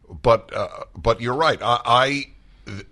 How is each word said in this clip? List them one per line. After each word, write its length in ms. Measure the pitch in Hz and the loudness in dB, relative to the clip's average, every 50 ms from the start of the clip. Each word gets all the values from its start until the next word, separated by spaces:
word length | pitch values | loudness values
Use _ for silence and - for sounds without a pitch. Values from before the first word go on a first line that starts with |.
| _ - | _ -20
But, 440 | 95 76 - 123 113 110 - - 104 | -18 0 4 4 4 4 2 -4 -8
uh, 300 | 107 101 - - - - - - | -8 -8 -8 -10 -14 -18 -16 -16
but 240 | - - 117 117 - | -4 -2 0 0 0
you're 160 | 117 120 127 | -2 -4 -2
right. 240 | 147 165 156 - - | 0 0 0 0 0
I, 200 | 104 113 120 - - | 0 0 0 0 2
I, 400 | 117 120 123 131 135 143 143 131 - - - _ _ _ _ _ | 2 4 4 4 2 0 -4 -8 -10 -16 -20 _ _ _ _ _
th-, 200 | 107 101 95 - - | -14 -14 -14 -16 -18